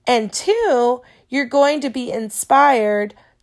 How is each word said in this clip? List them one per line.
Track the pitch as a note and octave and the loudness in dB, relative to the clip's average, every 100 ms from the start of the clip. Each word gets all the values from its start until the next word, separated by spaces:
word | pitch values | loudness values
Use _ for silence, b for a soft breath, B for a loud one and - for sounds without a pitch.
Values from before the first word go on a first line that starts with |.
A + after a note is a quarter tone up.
| - | -2
And | A#3+ G#3+ | 0 -2
two, | - - A4+ G#4+ B3 A#3+ B3 b b b | -6 -2 0 2 2 0 -2 b b b
you're | C4+ C4 | -6 -2
going | C#4 C#4+ D4+ | 2 2 0
to | C#4 | -4
be | B3+ A#3+ | -6 -8
inspired | A3+ G#3+ - - C4+ C#4+ B3 G#3 G#3 G#3 - b b | -8 -8 -8 0 4 4 4 2 0 -4 -10 b b